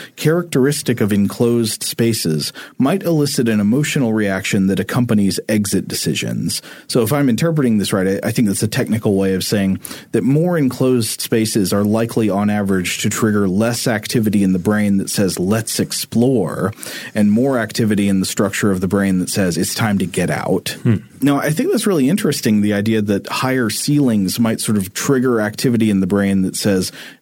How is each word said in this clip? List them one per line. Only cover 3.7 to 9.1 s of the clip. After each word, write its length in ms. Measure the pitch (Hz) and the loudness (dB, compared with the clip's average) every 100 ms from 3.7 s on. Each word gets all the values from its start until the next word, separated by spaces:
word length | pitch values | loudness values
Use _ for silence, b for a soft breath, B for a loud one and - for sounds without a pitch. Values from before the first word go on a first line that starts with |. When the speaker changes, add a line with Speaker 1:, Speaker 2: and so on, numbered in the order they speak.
| 131 147 - 120 | 2 2 0 0
Speaker 1:
reaction 540 | 110 101 95 - 107 95 | 0 0 -2 0 0 2
that 120 | 95 | 0
accompanies 640 | 95 127 120 107 98 85 - | 0 0 2 2 2 0 -2
exit 400 | 110 98 95 - | 0 0 -2 -2
decisions." 720 | - 82 - 58 58 55 - B B B | -4 -4 -2 -4 -4 -4 -6 B B B
So 140 | 127 | 0
if 100 | 113 | 2
I'm 160 | 143 139 | 2 2
interpreting 520 | 110 170 156 127 107 | 2 0 2 2 2
this 120 | 92 | 2
right, 300 | 101 95 98 | 0 0 0
I, 60 | 107 | -2
I 20 | |
think 160 | 113 107 | 0 0
that's 160 | 95 | 0
a 40 | 107 | -2
technical 480 | 120 113 110 113 | -2 -2 0 0